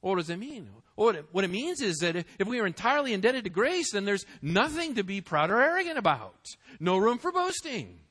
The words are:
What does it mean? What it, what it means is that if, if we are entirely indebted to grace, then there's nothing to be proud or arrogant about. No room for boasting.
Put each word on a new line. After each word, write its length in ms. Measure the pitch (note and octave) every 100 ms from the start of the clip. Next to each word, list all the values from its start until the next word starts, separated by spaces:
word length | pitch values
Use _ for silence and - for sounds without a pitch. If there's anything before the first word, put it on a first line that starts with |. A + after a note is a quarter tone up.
What 160 | F#3+ F#3+
does 140 | D#3+
it 80 | E3+
mean? 300 | B3 C#4 B2+ G#2 _
What 220 | - A3 F#3
it, 100 | D3+
what 120 | E3+
it 60 | G3
means 300 | F#3+ D4+ E4
is 180 | A#3 D#3+
that 160 | E3+
if, 100 | E3+ E3+ -
if 80 | G3
we 140 | B3
are 60 | G3+
entirely 460 | E3 A3+ C#4+ C#4
indebted 320 | G#3 G#3+ C4
to 60 | G3+
grace, 420 | D#3+ B3 F4+ E4
then 120 | G#3
there's 220 | G3 G3 - -
nothing 520 | C#3 F3 C#4 D4+ E4
to 80 | A#3+
be 180 | F#3+ G3
proud 300 | F3+ D#3 D#3
or 100 | G#3+
arrogant 380 | C#4 F4 F4 D#4
about. 480 | F#3+ C3+ G#2 - - - - -
No 200 | E3 F#3+
room 200 | G#3+ B3
for 140 | E4+
boasting. 680 | F4+ F4+ F4+ D#4+ A#3+ G#2 E2+ _